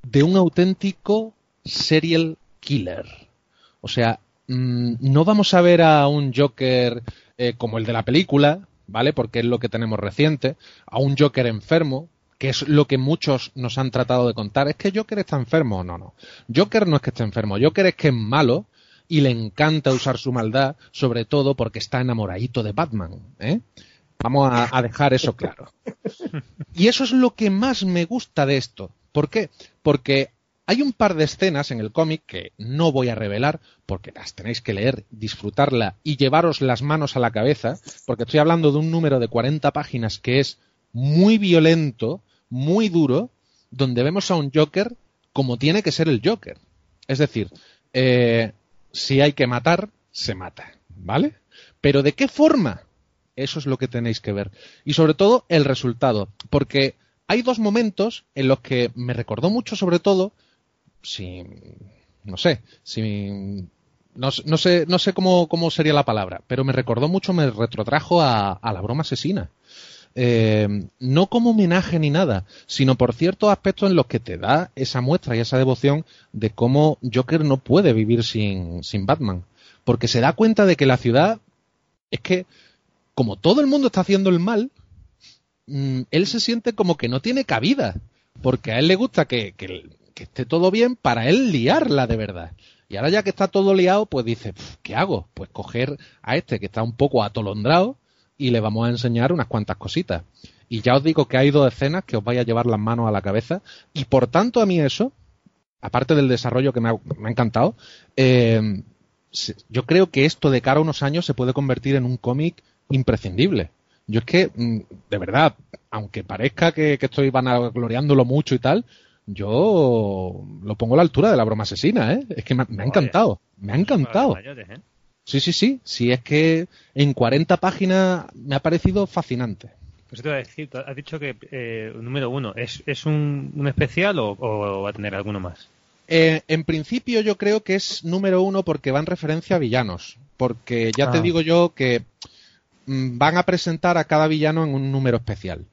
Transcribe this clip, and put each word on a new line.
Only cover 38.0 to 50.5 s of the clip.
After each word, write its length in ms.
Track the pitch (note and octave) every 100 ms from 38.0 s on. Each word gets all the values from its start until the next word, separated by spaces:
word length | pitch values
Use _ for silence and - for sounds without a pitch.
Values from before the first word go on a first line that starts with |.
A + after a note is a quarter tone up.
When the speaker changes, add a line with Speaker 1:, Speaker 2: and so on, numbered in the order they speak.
| -
Speaker 1:
porque 180 | A#2+
estoy 160 | A#2 D3+
hablando 320 | D3+ E3+ D#3
de 60 | C#3+
un 140 | D#3+
número 280 | E3 D#3+ C3+
de 80 | A#2
cuarenta 440 | A#2 B2 D3+ C#3+
páginas 480 | - D3 B2+ A2+ -
que 200 | - B2+
es 180 | C#3 - _ _ _
muy 440 | A#2+ C3+ D#3 G3+ A3+
violento, 840 | G3 E3+ D#3+ E3 D3+ A2+ A2+ F3+ _ _ _
muy 380 | B2 C#3+ G3 G#3+
duro, 420 | E3+ D3 C3 A#3+ _ _ _ _
donde 320 | B2+ C3 A#2+
vemos 280 | C3+ F#3+ -
a 40 | F3
un 160 | C#3+
Joker 420 | D3+ D3+ F#3 A3 A#3+ _ _ _
como 240 | - C3 A#2+
tiene 260 | C#3 G3
que 80 | G3+
ser 160 | - D#3+
el 140 | B2
Joker. 360 | C3+ A3+ - - _ _ _ _ -
Es 100 | C3+
decir, 320 | D3 A#2 F#2+ - _ _ _
eh, 600 | C3 C3 B2 A#2+ A2+ A2+ - _ _ _
si 300 | - - C3+
hay 100 | D3
que 160 | C#3 B2+
matar, 400 | B2 A#2+ F3 G#3 _ _
se 240 | - - F#2+
mata, 380 | F2+